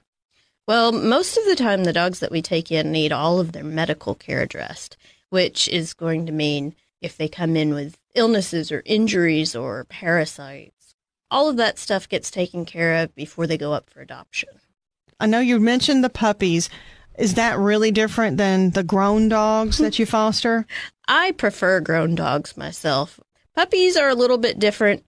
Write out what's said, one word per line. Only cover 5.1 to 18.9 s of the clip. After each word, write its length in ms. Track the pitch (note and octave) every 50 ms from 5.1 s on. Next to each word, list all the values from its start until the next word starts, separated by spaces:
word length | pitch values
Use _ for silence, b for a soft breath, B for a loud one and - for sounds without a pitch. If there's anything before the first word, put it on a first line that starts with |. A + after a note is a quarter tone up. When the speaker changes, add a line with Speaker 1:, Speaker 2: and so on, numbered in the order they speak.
| b b b b
Speaker 1:
which 380 | - F#3 F3+ - - - - -
is 260 | - F3+ D#3+ D#3+ -
going 320 | - E3+ E3 D#3+ D#3+ E3
to 60 | E3
mean 420 | D#3 D#3 D3+ D3 D3 C#3+ C#3 D3+ D#3+ _ _ _ _ _
if 160 | - D#3+ -
they 120 | - D#3+ D#3
come 280 | - - F3 D#3+ E3
in 200 | D#3+ D#3 D3+ D3
with 240 | C#3+ C#3+ D3 - _ _ _ -
illnesses 560 | A#3+ A3+ A3+ A3+ G#3 F3+ - - E3+ D#3 -
or 100 | D#3 C#3+ - -
injuries 680 | G#3 G#3+ A3 A3 G#3 F#3+ F3 E3 D#3+ D3+ D#3 - -
or 280 | A#2 B2 C3+ G2+ B2 B2 - - - G#3 E3+ E3+ F3
parasites, 760 | D#3 D#3 - - C#3+ C3+ C#3 C#3 - - _ _ _ _ _ _ _ _ _ _ _ -
all 200 | - C4 C#4+ D#4
of 80 | C#4+ A#3
that 200 | A#3 G#3+ - -
stuff 300 | - - G#3 F#3+ - -
gets 220 | - F3+ - -
taken 340 | - F#3+ F3+ F3 - F3 E3+
care 380 | - - E3+ E3 E3 E3 E3 E3
of 100 | D#3+ _
before 300 | - D3 - - - E3+
they 120 | E3 E3 D3+
go 160 | D3 D3 D3+
up 160 | C#3+ - _
for 120 | _ C3+
adoption. 480 | C3+ - C3 C3 - - - - - - - _ _ _ _ _ _ _ _ _ _ _ _ -
Speaker 2:
I 80 | G#3+ G#3+
know 120 | A3 A#3
you 200 | B3+ A#3+ B3 A3+
mentioned 440 | G#3 A3+ B3 B3+ - - C#4+ C4+ B3+
the 60 | B3+
puppies. 600 | B3 - A3+ A3 G#3 G#3 G3+ F#3 E3 E3+ E3+ - B B B B B B B B B -
Is 180 | - G#3 F3+
that 220 | A3+ A3+ A#3 - -
really 340 | G3 G3+ G#3 G#3+ A3 A3
different 460 | G#3 G#3+ A3 G#3+ G#3+ - A3+ G#3 C3+ F3
than 340 | G#3 F#3+ F#3+ F#3 F#3+ F#3
the 120 | E3 F#3+ F#3+
grown 460 | E3